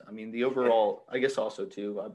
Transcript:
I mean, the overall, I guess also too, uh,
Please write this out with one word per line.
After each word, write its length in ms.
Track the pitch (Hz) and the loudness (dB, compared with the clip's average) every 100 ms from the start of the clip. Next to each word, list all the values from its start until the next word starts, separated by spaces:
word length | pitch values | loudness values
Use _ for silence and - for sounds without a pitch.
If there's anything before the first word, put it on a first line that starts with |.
| - | -16
I 40 | |
mean, 200 | 110 110 | -14 -8
the 120 | 117 | 0
overall, 640 | 127 131 123 113 104 - - | 0 2 4 6 4 0 -6
I 100 | 131 | 0
guess 180 | 127 - | 0 0
also 280 | 110 - 98 | -4 -4 -8
too, 340 | - 104 104 | -6 -6 -6
uh, 100 | 104 | -8